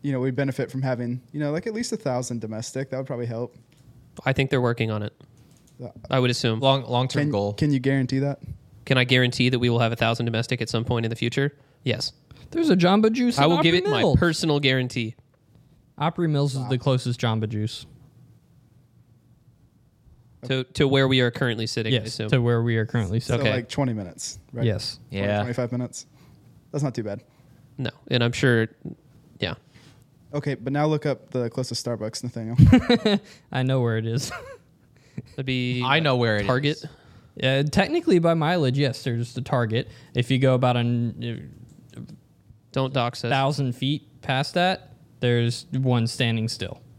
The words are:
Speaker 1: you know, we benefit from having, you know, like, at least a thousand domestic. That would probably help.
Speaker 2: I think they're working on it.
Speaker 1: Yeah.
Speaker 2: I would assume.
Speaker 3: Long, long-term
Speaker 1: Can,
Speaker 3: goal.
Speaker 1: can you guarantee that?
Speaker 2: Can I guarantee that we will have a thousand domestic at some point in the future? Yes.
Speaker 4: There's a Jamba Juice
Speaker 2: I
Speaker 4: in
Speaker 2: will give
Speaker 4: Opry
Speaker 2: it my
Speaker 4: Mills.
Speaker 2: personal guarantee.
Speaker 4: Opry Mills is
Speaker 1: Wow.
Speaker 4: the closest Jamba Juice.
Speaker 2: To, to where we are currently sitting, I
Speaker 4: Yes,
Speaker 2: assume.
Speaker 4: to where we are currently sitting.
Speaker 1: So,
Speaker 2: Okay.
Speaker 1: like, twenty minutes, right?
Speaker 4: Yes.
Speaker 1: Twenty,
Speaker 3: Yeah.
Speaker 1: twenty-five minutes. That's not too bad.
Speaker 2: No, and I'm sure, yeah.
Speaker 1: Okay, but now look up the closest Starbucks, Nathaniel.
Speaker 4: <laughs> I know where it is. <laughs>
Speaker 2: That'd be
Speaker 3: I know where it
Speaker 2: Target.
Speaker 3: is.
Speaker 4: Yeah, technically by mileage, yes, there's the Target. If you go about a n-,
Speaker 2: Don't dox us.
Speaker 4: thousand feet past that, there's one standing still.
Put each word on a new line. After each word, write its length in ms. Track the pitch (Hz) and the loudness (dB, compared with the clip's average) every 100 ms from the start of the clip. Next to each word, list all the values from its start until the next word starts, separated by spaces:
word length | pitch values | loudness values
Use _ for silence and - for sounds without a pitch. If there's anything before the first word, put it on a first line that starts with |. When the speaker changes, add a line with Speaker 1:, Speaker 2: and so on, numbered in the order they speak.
Speaker 1:
you 120 | 143 | -2
know, 60 | 131 | -2
we 100 | 131 | -2
benefit 400 | 127 139 135 123 | -2 -2 -2 -4
from 100 | 135 | -2
having, 400 | 131 120 120 123 - | -2 -2 -4 -8 -8
you 80 | 147 | -6
know, 120 | 147 | -4
like, 140 | 156 226 | -4 -4
at 80 | |
least 180 | 220 240 | -6 -6
a 40 | 220 | -4
thousand 420 | - 123 127 117 | -4 -4 -4 -8
domestic. 480 | 110 110 113 131 135 | -6 -8 -8 -8 -6
That 60 | 131 | -8
would 100 | 135 | -8
probably 200 | 123 120 | -6 -6
help. 280 | 113 123 - _ _ - - - - | -6 -8 -10 _ _ -20 -20 -20 -6
Speaker 2:
I 80 | - | -2
think 160 | 135 135 | 0 2
they're 120 | 135 | 2
working 280 | 123 117 110 | 0 0 -2
on 120 | 107 | -2
it. 100 | 104 _ - - - - _ _ | -6 _ -20 -20 -20 -20 _ _
Speaker 1:
Yeah. 120 | 123 - - | -18 -16 -2
Speaker 2:
I 80 | 131 | 2
would 120 | 123 | 2
assume. 300 | 117 120 110 | 2 0 2
Speaker 3:
Long, 240 | 135 135 | 2 2
long-term 400 | 123 123 127 156 | 0 0 0 0
Speaker 1:
Can, 60 | 147 | 0
Speaker 3:
goal. 220 | 107 101 | 0 -2
Speaker 1:
can 180 | 104 151 | 0 2
you 100 | 139 | 2
guarantee 400 | 131 135 131 135 | 2 0 0 0
that? 200 | 139 - - - - - - | -2 -4 -10 -16 -18 -20 0
Speaker 2:
Can 100 | 131 | 2
I 80 | |
guarantee 460 | 123 127 123 - 123 | 6 4 4 2 2
that 80 | 127 | 2
we 100 | 120 | 2
will 100 | 117 | 2
have 120 | 117 | 0
a 40 | 117 | 2
thousand 280 | 113 117 | 0 0
domestic 380 | 117 113 113 123 | 0 -2 -2 -4
at 80 | 110 | -2
some 140 | 117 117 | -4 -2
point 180 | 120 | -2
in 60 | 113 | -2
the 60 | 113 | -2
future? 380 | 120 127 143 - _ _ | -2 0 -2 -4 _ _
Yes. 300 | 131 - - - _ - - | -6 -4 -6 -10 _ -20 -10
Speaker 4:
There's 200 | 330 330 | -2 2
a 60 | 185 | 4
Jamba 360 | 170 202 220 | 6 4 4
Juice 260 | 233 247 233 | 2 0 2
Speaker 2:
I 60 | |
Speaker 4:
in 60 | 147 | 4
Speaker 2:
will 120 | 175 | 4
give 120 | 165 | 4
Speaker 4:
Opry 120 | 175 381 | 2 2
Speaker 2:
it 40 | |
my 80 | 415 | 2
Speaker 4:
Mills. 180 | 233 135 | 2 4
Speaker 2:
personal 400 | 175 156 165 143 | 2 0 0 2
guarantee. 560 | 143 131 127 - 110 - _ _ _ - _ _ _ - | 2 0 -2 -4 -6 -8 _ _ _ -20 _ _ _ -6
Speaker 4:
Opry 300 | 151 165 170 | -4 -2 0
Mills 260 | 147 143 | 2 0
is 60 | 131 | -2
Speaker 1:
Wow. 80 | 127 | -2
Speaker 4:
the 80 | 127 | -2
closest 420 | 139 127 123 120 | 0 0 0 -2
Jamba 260 | 117 110 107 | 0 0 -2
Juice. 380 | 107 107 - - - - _ - - _ _ _ _ _ _ _ _ _ _ _ _ _ _ _ _ - - _ _ 123 | -4 -4 -6 -18 -20 -20 _ -20 -20 _ _ _ _ _ _ _ _ _ _ _ _ _ _ _ _ -20 -20 _ _ -4
Speaker 2:
To, 180 | 131 | -4
to 240 | 127 - 143 | -4 0 4
where 180 | 135 135 | 4 4
we 140 | 131 | 4
are 100 | 123 | 2
currently 380 | 117 127 113 110 | 2 -2 -2 -4
sitting, 240 | - 110 | -4 0
I 40 | 120 | -2
Speaker 4:
Yes, 100 | 107 | -2
Speaker 2:
assume. 200 | - 107 | -8 0
Speaker 4:
to 120 | 131 | 2
where 200 | 120 117 | 2 2
we 140 | 117 113 | 2 0
are 80 | |
currently 360 | 110 123 98 110 | 0 -2 0 -2
sitting. 220 | - 120 | 0 0
Speaker 1:
So, 40 | 117 | 0
Speaker 2:
Okay. 80 | 107 | -2
Speaker 1:
like, 100 | 117 | -4
twenty 240 | - 135 | -4 -2
minutes, 480 | 110 92 - - - - | -4 -8 -12 -14 -14 -14
right? 120 | 120 117 | -4 -2
Speaker 4:
Yes. 320 | 101 - - - | -2 -6 -10 -10
Speaker 1:
Twenty, 140 | 98 | -4
Speaker 3:
Yeah. 140 | 98 104 | -2 0
Speaker 1:
twenty-five 320 | 110 120 123 | -2 -4 -4
minutes. 360 | 123 123 - - _ - - - - _ | -4 -6 -10 -18 _ -20 -20 -20 -20 _
That's 100 | 151 | -4
not 140 | 139 120 | -4 -4
too 80 | |
bad. 180 | 104 104 _ _ _ - - - | -6 -8 _ _ _ -20 -20 -8
Speaker 2:
No, 120 | 131 - - | -8 -8 -4
and 160 | 123 | 0
I'm 80 | 120 | 2
sure, 340 | 120 135 117 110 - - - _ - _ - | 2 4 4 2 -4 -14 -14 _ -20 _ -8
yeah. 160 | 90 - _ - - - _ _ _ | -6 -6 _ -20 -20 -20 _ _ _
Speaker 1:
Okay, 200 | 147 143 | -6 -4
but 180 | 135 120 | -6 -4
now 140 | 143 151 | 0 0
look 200 | 151 147 | 0 -2
up 240 | 131 - | -4 -4
the 180 | 127 120 | -4 -4
closest 360 | 123 127 123 - | -4 -6 -6 -6
Starbucks, 380 | 113 107 - | -6 -6 -8
Nathaniel. 960 | 123 120 113 120 - 254 254 240 220 202 - - | -10 -8 -6 8 10 8 6 2 2 0 -2 -20
Speaker 4:
<laughs> 160 | _ | _
I 100 | 127 | -2
know 200 | 131 131 | 0 0
where 160 | 120 113 | 0 0
it 80 | 113 | -2
is. 260 | 117 - - 480 523 _ _ | -4 -6 -10 -14 -20 _ _
<laughs> 500 | _ _ _ - - - | _ _ _ -16 -14 -10
Speaker 2:
That'd 100 | 131 | -2
be 360 | 127 123 123 | -2 0 0
Speaker 3:
I 160 | 123 147 | 2 4
know 160 | 156 127 | 4 4
where 220 | 117 107 | 4 2
it 80 | 101 | 2
Speaker 2:
Target. 320 | 127 147 156 | 2 2 -2
Speaker 3:
is. 80 | - - - - - - | -8 -16 -20 -20 -20 -4
Speaker 4:
Yeah, 260 | 131 135 | 0 2
technically 560 | 147 190 196 339 330 180 | 2 2 2 0 2 2
by 160 | 165 | 4
mileage, 440 | 165 151 180 135 131 | 2 2 2 2 2
yes, 260 | 139 - | 0 -2
there's 300 | - 117 117 | -6 -4 -6
the 80 | - | -8
Target. 460 | 123 131 117 113 135 - - | -2 -2 0 -2 -4 -14 -8
If 160 | - 120 | -4 0
you 80 | 131 | 2
go 140 | 131 | 4
about 220 | 127 123 123 | 4 2 2
a 40 | |
n-, 760 | 120 120 120 - 120 117 - - 123 - - - - - _ _ _ - _ | 2 0 -2 -4 -8 -8 -12 -18 -20 -20 -20 -18 -18 -20 _ _ _ -20 _
Speaker 2:
Don't 200 | 135 135 | -6 -4
dox 320 | 131 120 - | -2 -2 -4
us. 60 | 117 | -2
Speaker 4:
thousand 440 | 135 135 139 135 120 | 0 0 0 -4 -2
feet 440 | 131 147 - - | -4 -4 -8 -16
past 320 | - 135 170 | -4 -4 -2
that, 400 | 180 180 190 - - - - | 0 0 -2 -8 -20 -20 -4
there's 460 | 123 120 117 117 - | 0 2 2 -2 -6
one 360 | 131 131 123 117 | -2 2 2 0
standing 400 | - 120 113 113 | 0 0 0 -2
still. 320 | - 92 - - | -4 -10 -10 -20